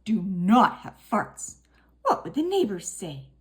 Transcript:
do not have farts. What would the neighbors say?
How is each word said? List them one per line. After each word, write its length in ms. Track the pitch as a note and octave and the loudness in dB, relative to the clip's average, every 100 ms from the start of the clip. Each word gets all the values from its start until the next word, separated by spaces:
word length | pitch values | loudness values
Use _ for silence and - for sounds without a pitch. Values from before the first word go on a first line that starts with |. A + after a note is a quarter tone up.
do 180 | - G#3+ | -2 -2
not 580 | F#3 F3+ F3+ B3 G3 - | -2 -2 4 6 6 2
have 160 | - - - | -16 -18 -4
farts. 440 | - - - - - _ _ _ _ | -4 -4 -10 -16 -18 _ _ _ _
What 200 | C5+ - | -2 -2
would 100 | - | -2
the 80 | C4 | -4
neighbors 460 | E4+ G4 A#3 F3+ - | 0 0 0 -4 -10
say? 400 | - D#3 C#3 C3+ _ | -12 -10 -12 -16 _